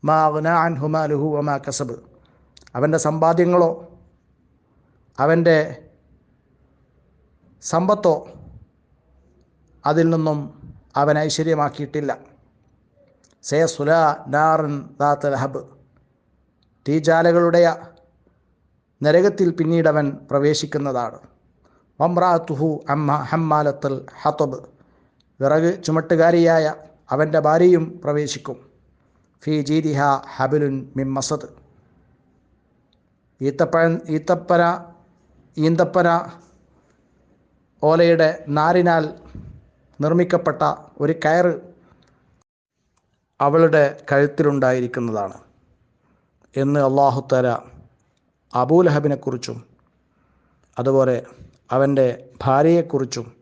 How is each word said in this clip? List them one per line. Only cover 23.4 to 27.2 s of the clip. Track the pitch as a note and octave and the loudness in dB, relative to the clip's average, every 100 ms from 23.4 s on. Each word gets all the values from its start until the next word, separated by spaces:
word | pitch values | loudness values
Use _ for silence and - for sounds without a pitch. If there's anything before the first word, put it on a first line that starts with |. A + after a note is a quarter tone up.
| D#3+ D3+ D3 C#3+ C#3+ C3 - - | 0 0 0 -2 -6 -8 -10 -6
ഹതബ്", | D3+ D3 D3 C3 - _ _ _ _ _ _ _ | -6 -2 -4 -4 -16 _ _ _ _ _ _ _
വിറക് | C3+ D3+ E3+ F#3+ | 0 2 0 -2
ചുമട്ടുകാരിയായ | F3 D#3+ D#3+ E3 D#3+ E3+ E3+ E3 D3+ - - _ _ | -2 -4 0 2 4 4 4 2 0 -6 -18 _ _
അവൻ്റെ | C3 | -2